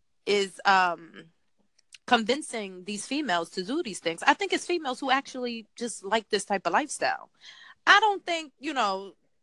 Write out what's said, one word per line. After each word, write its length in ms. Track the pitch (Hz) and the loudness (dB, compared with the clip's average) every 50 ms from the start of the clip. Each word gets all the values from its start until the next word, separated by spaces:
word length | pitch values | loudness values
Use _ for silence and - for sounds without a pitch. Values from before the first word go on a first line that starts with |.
| _ _ _ _ _ | _ _ _ _ _
is, 340 | - 202 208 196 190 175 - - | 0 0 2 0 -2 -6 -2 2
um, 600 | 196 196 190 185 180 170 165 170 160 - 196 165 165 _ _ _ _ _ _ _ _ _ _ _ _ _ - _ | 4 6 6 6 4 0 -4 -10 -20 -20 -20 -20 -20 _ _ _ _ _ _ _ _ _ _ _ _ _ -18 _
convincing 760 | - 247 240 220 202 254 294 302 - - 226 208 190 185 180 185 | 2 2 4 4 0 -2 -2 -2 -8 -8 -8 -8 -8 -12 -12 -10
these 220 | 190 208 202 - | -10 -8 -8 -8
females 440 | - 262 294 311 240 175 175 170 - | -6 -4 -4 -2 0 0 -2 -2 -2
to 120 | - - 185 | -6 -8 -6
do 220 | 180 262 330 359 | -4 -4 -4 -4
these 160 | - 175 - | -6 -8 -6
things. 200 | - 165 165 170 - | -4 -4 -6 0 2
I 80 | - 285 | 2 2
think 180 | - 403 370 - | 2 0 -2 -2
it's 140 | - - | -4 -2
females 320 | - 349 349 320 262 254 - | -2 -4 -2 -2 -4 -6 -4
who 140 | 285 262 247 | 0 2 2
actually 560 | 269 269 - - 262 247 247 233 226 214 _ _ | 2 0 -4 -8 -6 -6 -6 -6 -8 -12 _ _
just 260 | - 233 240 - - - | -8 -8 -8 -8 -10 -4
like 240 | 196 208 233 214 _ | 0 0 0 0 _
this 140 | - 196 - | -4 -4 0
type 220 | - 202 190 - | 0 -2 0 0
of 60 | 175 170 | 2 0
lifestyle. 580 | 220 294 269 - - 156 131 82 - - _ _ _ - - - - - - - _ _ | 0 0 0 -6 -2 -2 -2 -2 -4 -8 _ _ _ -20 -20 -20 -20 -20 -20 -20 _ _
I 140 | - 370 415 | 8 8 8
don't 240 | 427 427 403 370 - | 8 4 2 0 -2
think, 260 | - 339 330 320 285 _ _ | -4 -4 -4 -4 -8 _ _
you 140 | 240 302 302 | -8 -6 -2
know, 380 | 262 226 202 190 190 196 196 156 _ _ _ _ _ | 0 0 0 0 -4 -6 -12 -16 _ _ _ _ _